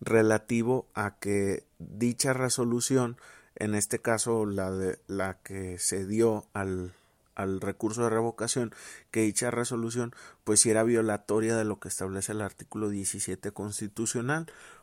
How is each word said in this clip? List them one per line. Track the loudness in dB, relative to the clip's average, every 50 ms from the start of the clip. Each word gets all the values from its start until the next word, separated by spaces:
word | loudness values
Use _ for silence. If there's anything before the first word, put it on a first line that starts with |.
relativo | -2 2 4 6 6 6 4 2 2 0 -2 0 2 2 0 -2 -2 _ -6
a | -4 -4 -4 -6 -6
que | -4 -2 0 0 0 0 -2 -4 -6 _ _
dicha | -18 -16 -12 -4 -2 0 0 0 0 0 0 0
resolución, | 0 0 0 0 0 0 0 0 0 0 2 2 2 2 0 -4 -8 -16 -20 -20 -20 -20 _ -8
en | -4 -2 0 0
este | 0 0 -2 -4 -2
caso | 0 0 0 2 2 0 0 2 0
la | 0 0 -2 -2 -2
de, | -2 -2 -2 -2 -2 -4 _
la | -6 -4 -2 -2 -4 -6 -8 -12
que | -12 -8 -8 -6 -6 -6
se | -4 -4 -2 -2 -2 -2
dio | 0 2 4 4 4 2 0 -4 _ -6
al, | -4 -4 -2 -2 -4 -4 -8 -10 _ _ _ _ _ _ _ -8
al | -6 -4 -2 -2 -2
recurso | -4 -6 -4 -2 -4 -2 0 0 0
de | 0
revocación, | 2 0 0 -2 -2 -4 -4 -4 -2 -2 -2 -4 -6 -12 -18 -18 -18 -20 -14 _
que | 0 0
dicha | 2 2 2 4 4 4
resolución, | 4 2 0 0 -2 -2 -2 -2 0 -2 -2 -2 -4 -12 -20 -20 -20 _ 0
pues, | 4 6 6
sí | 8 8
era | 6 6
violatoria | 6 6 4 4 4 2 0 -2 -2 0 0 2 2 2 2
de | 2 0
lo | 0 -2 -4
que | -6 -8
establece | -6 -6 -4 -4 -4 -4 -4 -4
el | -4 -4
artículo | -4 -6 -8 -10 -16 -10 -6 -4 -2 -2
diecisiete | -2 -2 -4 -4 -4 -4 -4 -6 -6 -6 -6 -8
constitucional, | -6 -6 -8 -8 -6 -8 -8 -8 -6 -6 -4 -4 -4 -4 -2 -2 -4 -4 -6 -8 -14 -20 -20 -20 -20 -20